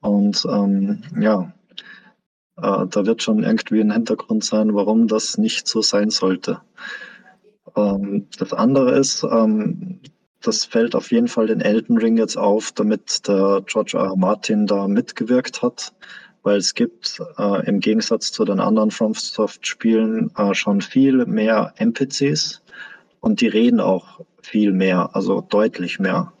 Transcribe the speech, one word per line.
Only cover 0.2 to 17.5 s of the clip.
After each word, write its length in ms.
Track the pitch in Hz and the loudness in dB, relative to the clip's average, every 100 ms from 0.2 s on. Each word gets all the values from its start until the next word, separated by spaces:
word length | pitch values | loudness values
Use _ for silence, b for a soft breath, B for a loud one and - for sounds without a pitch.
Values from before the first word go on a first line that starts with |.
| 101 98 - | 2 0 -2
ähm, 540 | 104 101 98 98 104 - - | 0 2 0 0 -4 -6 -2
ja, 320 | 107 104 85 - _ B B B B B _ _ _ - | 2 0 -2 -12 _ B B B B B _ _ _ -6
äh, 300 | 101 98 95 | -2 -2 -2
da 200 | - 98 | -2 0
wird 160 | 113 | 0
schon 200 | - 107 | 0 0
irgendwie 380 | - 110 - 110 | 2 0 0 0
ein 120 | 107 | 2
Hintergrund 520 | 107 113 110 - 110 | 0 -2 -4 -2 -4
sein, 300 | - 107 107 | 0 0 2
warum 340 | 104 101 110 113 | 2 2 2 4
das 280 | 107 - - | 2 -2 -2
nicht 280 | 110 - - | -2 -2 -4
so 160 | 110 | -2
sein 280 | 104 101 107 | 0 0 0
sollte. 500 | 107 95 92 - - _ B B B B B B B _ _ - - | 0 0 -2 -4 -8 _ B B B B B B B _ _ -8 -2
Ähm, 500 | 104 98 98 101 - - | 0 0 -2 -4 -6 -10
das 140 | - | -6
andere 400 | - 117 139 127 | 0 2 4 4
ist, 300 | 135 135 - | 2 0 -2
ähm, 760 | - 117 110 107 104 - - - - _ _ _ | 0 2 2 2 -2 -4 -10 -14 -18 _ _ _
das 240 | - 220 | -4 -2
fällt 300 | - 117 117 | 0 0 2
auf 160 | 127 - | 0 0
jeden 160 | 117 120 | 0 2
Fall 220 | - 110 | 0 0
in 100 | 113 | 0
Elden 380 | 104 110 - 117 | 2 0 2 2
Ring 180 | 113 113 | 2 2
jetzt 180 | 107 101 | 0 0
auf, 360 | 101 107 - | 2 0 -2
damit 560 | - 104 107 - - - | -2 0 0 -2 -4 0
der 340 | 98 98 98 98 | 2 2 2 0
George 300 | 110 104 - | -4 -2 -2
R. 100 | 95 | -2
R. 100 | 95 | 0
Martin 500 | 92 104 - 107 104 | 0 0 -2 0 2
da 220 | 101 98 | 0 0
mitgewirkt 760 | 101 123 - 110 127 - - | -2 -2 -8 0 0 -2 -4
hat, 300 | 123 - - _ B B B B | -4 -4 -16 _ B B B B
weil 140 | - 101 | 0 0
es 160 | 87 | 0
gibt, 460 | - 117 - - - 85 - | -2 -4 -2 -12 -10 -14 -4
äh, 280 | 104 | -2